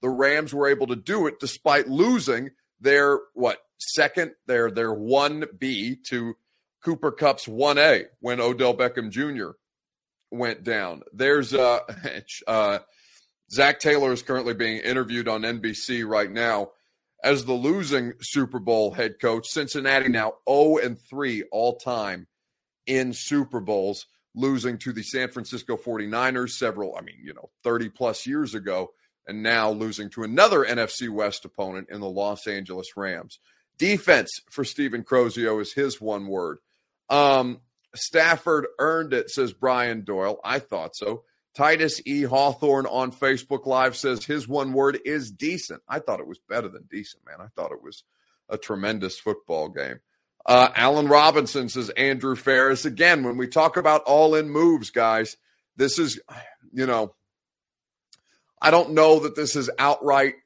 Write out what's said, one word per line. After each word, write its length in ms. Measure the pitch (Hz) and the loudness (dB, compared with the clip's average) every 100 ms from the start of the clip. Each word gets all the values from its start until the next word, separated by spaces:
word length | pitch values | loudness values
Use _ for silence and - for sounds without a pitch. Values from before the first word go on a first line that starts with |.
The 60 | 127 | -2
Rams 440 | 127 139 147 151 | 0 2 2 -2
were 140 | 143 139 | -2 0
able 220 | 139 131 | 2 0
to 80 | 120 | -4
do 320 | 98 214 160 | -4 -2 -2
it 100 | 147 | -4
despite 480 | 131 - - 143 127 | -10 -4 2 2 2
losing 640 | 135 208 247 139 120 135 _ _ _ | 0 2 2 0 -4 -4 _ _ _
their, 400 | 123 143 143 139 - | 2 4 4 0 -4
what, 240 | - 123 98 _ _ | -4 -2 -2 _ _
second, 540 | - - 147 - 165 - - | -8 0 0 2 -4 -6 -2
their, 220 | 123 117 | 0 0
their 200 | 104 113 | 0 -4
one 520 | 107 110 135 143 151 151 101 | -4 0 2 2 -2 -10 -8
B 400 | 131 117 110 127 - | -6 -4 -6 -8 -8
to 280 | 123 117 113 _ _ _ _ | -6 -6 -10 _ _ _ _
Cooper 300 | - 160 151 | -6 -2 -4
Kupp's 340 | - 147 131 - | 0 0 0 -4
one 320 | 110 143 143 | 0 2 4
A 280 | 151 117 - _ | 6 4 0 _
when 220 | 120 123 | -6 -2
Odell 340 | 120 123 127 | -2 2 0
Beckham 360 | 107 123 123 110 | 2 0 -2 -8
Junior 440 | 104 147 139 92 - _ _ _ _ _ _ _ | -6 -6 -6 -10 -12 _ _ _ _ _ _ _
went 360 | 120 120 110 | -6 -6 -4
down. 380 | 95 113 92 82 - | -4 -4 -4 -10 -16
There's, 420 | 101 135 147 123 | -2 2 2 2
uh, 240 | 135 127 120 - 104 87 | 2 4 2 0 -6 -10
<laughs> 320 | - - - - | -10 -14 -12 -2
uh, 320 | 110 104 101 - _ _ _ _ _ _ | 0 2 0 -6 _ _ _ _ _ _
Zach 300 | 107 139 147 | 2 2 4
Taylor 340 | 156 147 135 | 2 2 2
is 100 | 123 | -2
currently 320 | - 131 120 | -2 -4 -4
being 240 | 110 113 110 | -4 -4 -4
interviewed 500 | - 127 120 120 117 | -4 -2 -2 -4 -4
on 160 | 110 | -4
N 160 | 113 117 | -4 -4
B 120 | 110 | -6
C 300 | 107 - 123 | -8 -6 -6
right 300 | 110 107 104 | -2 -2 -2
now 400 | 104 117 107 101 _ _ _ _ _ | -2 0 0 -2 _ _ _ _ _
as 220 | - 143 | 0 0
the 80 | 123 | 0
losing 640 | 127 131 190 165 139 120 - | -2 0 0 0 -2 -4 -8
Super 380 | - - 127 127 | -6 -2 -2 -4
Bowl 320 | 104 113 107 | -2 0 0
head 300 | - 113 110 | 0 -6 -2
coach. 260 | 123 113 113 | -2 -2 -4
Cincinnati 600 | - 139 151 135 135 131 | -6 -4 -4 2 2 2
now 260 | 120 110 - - | 0 0 -4 0
oh 300 | 139 151 156 | 4 6 4
and 200 | 123 117 | 0 -4
three 460 | _ 131 139 113 - | _ -6 -4 -4 -6
all 240 | 104 117 120 | -2 -2 -2
time 500 | - 120 101 90 87 _ _ _ _ _ - | -4 -4 -4 -8 -14 _ _ _ _ _ -2
in 260 | 131 127 | -2 0
Super 480 | 120 - 147 135 123 | -6 -2 -2 -2 -6
Bowls, 460 | 95 104 98 101 - _ _ | -2 -2 -2 -6 -12 _ _
losing 440 | 113 135 131 123 117 | -4 -2 -2 -4 -6
to 140 | 131 | -8
the 100 | 110 | -10
San 280 | 104 131 127 | -8 -6 -6
Francisco 460 | 127 110 123 - 113 | -8 -10 -12 -8 -8
forty-niners 840 | - 113 104 113 127 127 123 - | -6 -6 -4 -2 -2 -2 -6 -4
several, 360 | 120 98 98 - | -4 -4 -8 -8
I 40 | |
mean, 180 | - - | -16 -20
you 100 | 67 | -20
know, 160 | 78 - _ | -20 -20 _
thirty 240 | 120 117 117 | -2 -2 -4
plus 360 | - 123 107 | -4 -4 -4
years 300 | - 143 139 | -6 -4 -4
ago, 380 | 107 95 92 90 _ _ _ - | -6 -6 -6 -6 _ _ _ -14
and 160 | 104 | -6
now 280 | 110 117 110 | 0 2 2
losing 400 | 107 110 104 104 | 0 -4 -6 -10
to 120 | 120 | -8
another 420 | 110 123 214 185 | -4 4 6 6
N 140 | 120 120 | 2 0
F 120 | 110 | -2
C 180 | - 123 | -4 -8
West 360 | 104 104 101 | -2 -4 -4
opponent 440 | 92 - 95 92 98 | -14 -8 -8 -8 -12
in 100 | 104 | -10
the 80 | 101 | -8
Los 380 | 95 101 101 - | -4 -4 -4 -6
Angeles 500 | 101 95 92 92 - | -8 -8 -12 -12 -8
Rams. 440 | 98 85 87 - _ _ _ _ | -8 -8 -12 -20 _ _ _ _
Defense 520 | 175 202 - 147 107 - _ | 0 0 4 4 4 -8 _
for 140 | - | -8
Steven 380 | 135 - 139 117 | -8 -4 -4 -4
Crozio 580 | 110 127 120 117 117 107 | 0 2 2 0 -2 -2
is 120 | 104 | -4
his 280 | - 139 - | -4 -4 -4
one 280 | 107 104 98 | -6 -6 -6
word. 300 | 95 85 76 _ _ _ _ _ | -6 -6 -10 _ _ _ _ _
Um, 540 | 139 143 135 123 123 _ _ _ - | 2 4 4 2 -6 _ _ _ -12
"Stafford 680 | - 165 160 165 - 156 139 - | -2 2 4 2 2 0 0 -2
earned 340 | 147 165 156 | 0 0 -2
it," 180 | 131 - | -4 -4
says 220 | - 123 | -2 -4
Brian 500 | 98 131 127 120 113 | 0 0 2 0 -4
Doyle. 340 | 98 98 95 104 | -6 -4 -2 -4
I 160 | - 135 | -4 -6
thought 340 | 131 95 80 | -4 -8 -8
so. 300 | - 104 113 _ _ _ | -8 -6 -6 _ _ _
Titus 460 | - 143 160 160 - - | 0 4 4 2 -2 -4
E. 160 | 143 | -2
Hawthorne 640 | 139 131 143 127 151 135 135 | 0 4 2 2 2 2 2
on 240 | 123 127 | -2 -4
Facebook 560 | 123 135 135 - 135 135 | -2 0 0 -2 -6 0
Live 300 | 131 131 120 | 2 2 0
says 280 | 139 123 | -4 -4
his 220 | - 151 117 | -4 -6 -4
one 260 | 143 135 | -4 -2
word 280 | 131 139 135 | 2 0 0
is 280 | 127 151 123 | -4 -6 -8
decent. 500 | 95 147 175 - 80 _ | -8 -6 -6 -10 -16 _
I 100 | 143 | -8
thought 220 | - 98 | -6 -6
it 60 | 67 | -8
was 100 | 90 _ | -16 _
better 200 | 110 107 | -6 -6
than 160 | 92 - | -12 -16
decent, 360 | 95 104 - - | -14 -14 -20 -20
man. 140 | 76 | -20
I 80 | 101 | -20
thought 240 | - 85 | -10 -10
it 100 | - | -10
was 220 | 67 - _ _ _ _ _ | -16 -20 _ _ _ _ _
a 80 | 104 | -12
tremendous 600 | - 101 101 110 95 - | -8 -6 -4 -4 -6 -8
football 500 | - 104 _ 82 76 | -6 -6 _ -6 -6
game. 300 | 71 69 62 _ _ _ _ - | -8 -10 -10 _ _ _ _ 4
Uh, 240 | 123 127 - | 6 6 4
Allen 320 | 123 147 147 | 2 4 6
Robinson 600 | 147 151 147 131 143 120 | 8 8 6 2 -4 -6
says, 220 | 127 110 | -6 -6
"Andrew 460 | - 135 135 135 127 | 0 0 0 -2 -2
Ferris. 480 | - 135 135 131 | 2 4 6 2
Again." 400 | 156 120 170 165 | -2 2 4 6
When 120 | 127 123 | 2 -2
we 120 | 123 | -2
talk 280 | 160 160 165 | 2 2 4
about 280 | 170 151 | 4 4
all-in 440 | 139 143 156 156 151 | 4 6 6 4 0
moves, 420 | 147 170 160 110 | 4 4 4 0
guys, 460 | - 117 110 110 - _ _ _ _ | 0 2 2 -2 -8 _ _ _ _
this 220 | 135 - | 0 2
is, 220 | 156 120 - - - - _ | -2 -4 -12 -20 -20 -20 _
you 140 | 127 131 | -4 0
know, 280 | 117 104 _ _ _ _ _ _ _ _ _ _ - _ _ _ _ | 0 -2 _ _ _ _ _ _ _ _ _ _ -20 _ _ _ _
I 80 | 151 | 4
don't 220 | 165 175 | 6 4
know 260 | 156 156 156 | 4 8 8
that 140 | 147 | 4
this 220 | - 151 147 | -4 -4 -2
is 120 | 123 - | -4 0
outright 580 | 139 147 143 139 139 131 | 2 2 4 4 4 -2